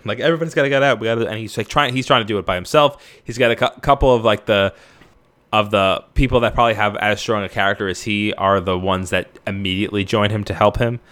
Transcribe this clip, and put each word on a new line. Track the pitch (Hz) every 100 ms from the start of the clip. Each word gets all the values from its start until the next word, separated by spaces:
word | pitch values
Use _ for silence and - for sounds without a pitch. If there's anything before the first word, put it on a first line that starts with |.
Like, | 110 110
everybody's | 147 165 165
gotta | 160 139
get | 135
out. | 139 113
We | 110
gotta," | 117 113
and | 110
he's, | 110 -
like, | 110
trying, | 151 143 127
he's | 123
trying | 131
to | 107
do | 104
it | 87
by | 90
himself. | 90 151 147 - - -
He's | - 117
got | 120
a | 113
cou-, | 123 -
couple | - 139 135
of, | 123 110
like, | 107 -
the, | 101 98 - - _ - _ _ _ _
of | 107 101
the | 104 95 90 - -
people | 131 123
that | 113
probably | - 120
have | 104 107 104
as | 107 104
strong | - 110
a | 95
character | - 98 101 98
as | 90
he | - 104 107
are | - 98 98
the | 90 90
ones | 92 92 92
that | 92 - - -
immediately | 98 98 92 104 104
join | 98 110 104
him | 107 101
to |
help | 95 104 -
him. | 120 120 -